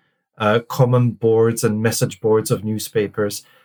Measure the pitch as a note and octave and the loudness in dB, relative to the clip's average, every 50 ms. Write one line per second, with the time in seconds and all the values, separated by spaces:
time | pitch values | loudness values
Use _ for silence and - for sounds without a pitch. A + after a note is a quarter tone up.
0 | _ _ _ _ _ _ _ - A2 G#2 G#2+ A#2 - - - - B2+ A#2+ B2+ B2 | _ _ _ _ _ _ _ -2 0 2 2 2 0 -4 0 0 2 2 4 2
1 | B2 A#2 G2+ - - A2+ A2+ A2 A2+ A#2 A#2 A2+ - A2 G#2 G#2+ A2 A2+ - - | 2 0 -2 0 0 2 4 4 2 2 0 0 -2 -2 -2 0 -2 -2 0 -2
2 | B2 - - - - A2 G#2+ A2 G#2+ - B2 F#2 G2 G#2+ G#2+ G#2+ - - - A2+ | -4 -6 -6 -4 0 2 2 2 2 0 -4 -4 -4 -6 -6 -6 -6 -6 -4 -4
3 | G2+ F#2+ - - G#2 G2+ G2+ - - _ _ _ _ | -4 -4 -4 -4 -4 -4 -4 -8 -14 _ _ _ _